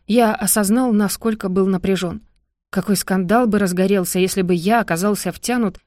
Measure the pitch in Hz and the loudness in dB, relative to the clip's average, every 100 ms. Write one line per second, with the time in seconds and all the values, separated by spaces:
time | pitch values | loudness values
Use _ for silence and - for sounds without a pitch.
0 | - 233 220 - 196 220 196 233 254 214 | 0 2 2 0 -2 0 2 2 2 2
1 | 202 - 226 214 190 185 190 185 190 180 | 0 -2 -4 -4 -2 0 0 0 0 -2
2 | 180 - _ _ _ _ - 190 196 190 | -4 -8 _ _ _ _ -8 -4 -2 -2
3 | - 190 180 226 240 202 196 180 190 196 | 0 -2 2 2 2 2 0 0 2 2
4 | 180 185 185 196 180 175 180 233 - 165 | 0 0 0 0 0 0 2 0 0 -2
5 | 208 202 180 - - 247 202 - | -2 -2 -6 -8 -4 -2 -2 -4